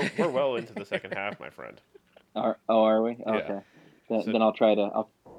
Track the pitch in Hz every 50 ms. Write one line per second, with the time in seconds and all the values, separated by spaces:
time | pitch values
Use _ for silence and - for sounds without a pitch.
0 | - - - - - 170 127 131 143 135 123 117 117 117 113 107 101 - 101 98
1 | - 95 - 98 98 104 - - 64 65 - - 62 - - - _ _ - _
2 | _ _ _ - _ _ - - - 113 - - _ - 110 110 110 110 110 110
3 | 113 117 120 120 - 110 110 107 - - 101 98 - _ _ _ _ _ _ _
4 | _ - 113 107 101 110 110 113 110 107 - - 120 107 104 104 101 101 - 110
5 | 110 - _ _ _ - -